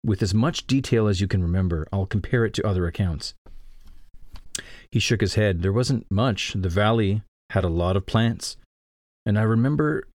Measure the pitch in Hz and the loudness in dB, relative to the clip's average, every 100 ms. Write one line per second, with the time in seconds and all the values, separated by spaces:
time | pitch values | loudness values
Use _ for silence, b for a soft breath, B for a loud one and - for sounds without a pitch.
0 | - 98 107 104 139 - - 135 131 117 | 0 0 2 2 2 -2 0 0 2 2
1 | 107 92 98 95 85 90 92 82 78 98 | 4 2 0 2 2 2 0 -2 -2 -4
2 | 92 104 - 123 110 - 107 92 87 - | -2 -2 0 0 0 0 0 0 -2 0
3 | 95 80 - - - - - - - - | -2 -2 -8 -14 -18 -18 -18 -20 -20 -20
4 | - - - - - - B B B 117 | -20 -18 -16 -16 -12 -14 B B B -2
5 | - 110 101 - 104 85 92 104 127 127 | 0 0 2 2 2 2 0 0 0 -2
6 | - 95 127 98 - 101 92 87 104 117 | 0 0 2 0 -4 -2 0 2 2 2
7 | 101 107 - _ _ - 87 85 87 95 | 2 0 -4 _ _ -2 0 0 0 0
8 | - 113 117 98 - - _ _ _ _ | 0 0 0 -2 -10 -12 _ _ _ _
9 | _ _ - 104 110 113 127 151 151 156 | _ _ 0 2 4 4 2 2 0 -2
10 | - | -6